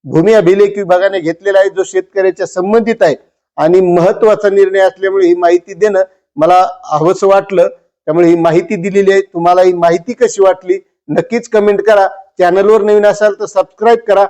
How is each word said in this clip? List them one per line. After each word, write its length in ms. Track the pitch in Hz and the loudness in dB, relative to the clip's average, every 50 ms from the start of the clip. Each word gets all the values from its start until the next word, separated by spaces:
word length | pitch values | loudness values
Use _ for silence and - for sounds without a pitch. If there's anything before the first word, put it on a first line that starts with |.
| _ | _
भूमी 280 | 135 127 156 165 208 | -2 -2 0 2 2
अभिलेख 440 | 220 214 180 175 190 196 208 202 202 | 2 2 4 2 2 2 2 0 0
विभागाने 440 | 202 202 170 180 180 185 196 196 190 | -6 -2 0 0 0 0 -2 -2 -4
घेतलेला 380 | 156 160 165 165 190 202 196 196 | -6 -6 -8 _ -4 0 0 2
आहे, 100 | 196 196 | 0 0
जो 140 | 165 190 185 | -2 -4 -6
शेतकऱ्याच्या 600 | - - 185 185 _ _ 202 190 190 180 - 185 | -4 -4 -6 -6 _ _ -2 -2 -2 -2 -4 -10
संबंधित 560 | 170 - 185 180 196 214 233 220 226 220 226 | -8 -6 -6 -4 0 0 0 0 -2 -2 0
आहे 120 | 196 160 131 - _ _ _ _ _ _ _ 143 | 0 -2 -2 -4 _ _ _ _ _ _ _ -4
आणि 220 | 147 160 180 190 | 0 2 2 2
महत्वाचा 720 | 190 180 175 175 170 190 226 220 233 214 208 208 208 202 | 2 2 0 2 0 0 0 0 0 0 0 0 -2 -2
निर्णय 300 | 196 196 196 185 190 196 | 2 2 0 2 2 0
असल्यामुळे 460 | 190 185 185 185 190 196 190 196 185 | 0 0 -2 -4 -6 -4 -2 0 0
ही 80 | 170 175 | 0 0
माहिती 400 | 175 180 170 180 180 _ 202 196 | 0 2 0 0 0 _ -8 -6
देणं 280 | 170 208 214 196 190 190 185 _ _ _ _ _ | -4 -2 0 0 -2 -2 -4 _ _ _ _ _
मला 300 | 147 156 170 180 180 185 180 - - - | -2 0 2 2 2 2 0 -4 -14 -10
हवंसं 420 | - 151 147 156 170 185 - 202 | -6 -4 -2 0 -2 -2 0 0
वाटलं, 420 | 196 196 196 196 196 196 175 175 - - _ _ _ _ _ _ | 2 2 0 0 -2 -2 0 0 0 -2 _ _ _ _ _ _
त्यामुळे 220 | 156 156 170 175 165 | -4 0 2 2 2
ही 60 | 170 | 2
माहिती 420 | 170 165 170 156 175 180 - 214 | 2 0 0 0 0 -2 -2 -8
दिलेली 360 | 185 170 202 190 202 196 190 | -6 -6 -4 -2 0 0 2
आहे. 80 | 196 196 | 0 0
तुम्हाला 420 | 190 _ - 170 170 175 180 180 | -2 _ -8 -2 0 2 2 4
ही 100 | 185 185 | 2 2
माहिती 400 | 180 175 170 170 170 175 170 - | 0 0 0 0 0 -2 -4 -10
कशी 300 | 233 _ 247 214 - 196 | -4 _ -4 -4 0 0
वाटली 360 | 196 190 180 180 - 180 185 190 _ _ _ _ _ - | 0 0 0 -2 -4 -6 -6 -6 _ _ _ _ _ -6
नक्कीच 400 | 147 170 170 - 226 240 233 - | -4 -4 -4 -4 -6 -8 -6 -2
कमेंट 320 | - 214 208 208 202 196 | -2 0 0 0 0 0
करा, 240 | 202 208 214 202 196 185 - - - _ _ - | 0 2 2 2 2 -2 -4 -12 -20 _ _ -2
चॅनलवर 440 | 180 175 175 190 196 208 220 214 | 0 0 2 0 2 2 2 2
नवीन 240 | 196 214 208 208 208 | 2 2 0 2 2
असाल 280 | 208 202 202 214 214 196 208 | 0 0 0 -2 -2 -2 -4
तर 60 | 214 | -12
सबस्क्राईब 520 | - - 190 185 _ _ _ 220 233 233 233 233 208 | -6 -4 -4 -4 _ _ _ 0 0 0 0 0 -2
करा 180 | 196 196 202 | 0 0 0